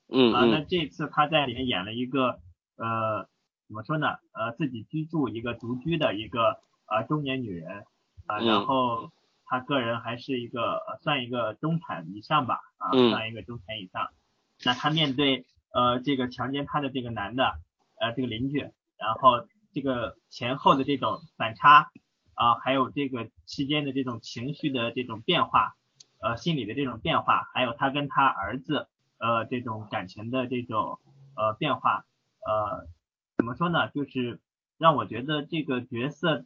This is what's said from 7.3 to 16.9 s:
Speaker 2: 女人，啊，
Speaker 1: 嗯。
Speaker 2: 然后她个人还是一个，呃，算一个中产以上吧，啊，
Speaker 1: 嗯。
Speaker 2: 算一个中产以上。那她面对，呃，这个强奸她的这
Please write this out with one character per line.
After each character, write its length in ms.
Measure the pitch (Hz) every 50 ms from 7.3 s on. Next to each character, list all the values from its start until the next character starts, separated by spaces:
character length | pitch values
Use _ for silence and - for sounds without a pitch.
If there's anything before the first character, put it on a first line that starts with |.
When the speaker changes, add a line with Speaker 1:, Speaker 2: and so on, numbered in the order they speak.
| 131 131 123
Speaker 2:
女 80 | 107
人， 340 | 92 82 80 87 98 101 110 _ _ _ _ _ _ - -
啊， 140 | - - 107
Speaker 1:
嗯。 60 | 113
Speaker 2:
然 200 | 113 110 101 101
后 440 | 120 135 131 127 123 117 113 - - - _ _ _ _ _ _
她 160 | - 131 123
个 180 | 123 - 147 139
人 220 | 117 117 117 117
还 160 | 113 117 120 123
是 240 | - - 135 123
一 80 | 120 113
个， 240 | - 123 113 101 87 -
呃， 200 | - - - -
算 220 | - 160 147 139 123
一 40 | 117
个 260 | 127 123 113 107 107
中 260 | - - 156 165 165
产 280 | - - - 85 82 80 95
以 80 | 107
上 240 | 113 - 156 151 131
吧， 140 | 113 - - - - _ -
啊， 120 | - -
Speaker 1:
嗯。 180 | 135 131 123 117
Speaker 2:
算 200 | 104 104 110 113
一 20 |
个 100 | 113 113
中 160 | 101 - 120 120 -
产 140 | - 110 107
以 80 | 95 92 -
上。 160 | 117 98 - - _ _ _ _ _ _ _ _ - -
那 80 | 127 123
她 160 | - - 147
面 260 | 156 165 156 139 131
对， 300 | 131 143 139 135 127 - _ _ _ _ _ -
呃， 280 | 123 123 123 123 127
这 160 | 127 147 139 127
个 100 | 127 123
强 240 | - - 123 127
奸 140 | 135 143 139
她 160 | - - 147
的 80 | 143
这 120 | 135